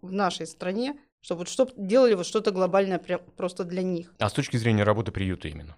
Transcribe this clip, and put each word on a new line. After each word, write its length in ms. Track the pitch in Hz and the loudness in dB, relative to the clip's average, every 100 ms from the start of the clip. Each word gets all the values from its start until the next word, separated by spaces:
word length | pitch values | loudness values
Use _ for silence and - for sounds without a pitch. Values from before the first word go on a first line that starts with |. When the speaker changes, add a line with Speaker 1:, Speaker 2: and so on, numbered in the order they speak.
Speaker 1:
в 100 | 180 | -8
нашей 340 | 190 190 175 165 | -2 -2 -2 -8
стране, 500 | - 185 196 254 285 _ _ | -8 -6 -4 -4 -6 _ _
чтобы 180 | - 170 | -8 -8
вот 80 | 180 | -2
чтоб 240 | - 254 - | 0 0 0
делали 380 | 190 247 247 | 2 6 6
вот 120 | 196 170 | 4 0
что-то 240 | 220 208 | -2 0
глобальное 460 | 185 185 190 196 175 | 0 2 2 2 -2
прям 220 | - 175 - - | -2 -6 -6 -8
просто 280 | 180 180 | -6 -6
для 180 | 175 180 | -6 -4
них. 300 | 185 175 175 - | -2 -4 -6 -2
Speaker 2:
А 100 | 107 | -2
с 40 | |
точки 240 | - 139 120 | 0 -2 0
зрения 280 | 113 107 | 2 4
работы 260 | 104 107 110 | 4 2 -2
приюта 380 | 95 95 90 - | -4 -4 -4 -8
именно? 280 | 78 76 | -12 -14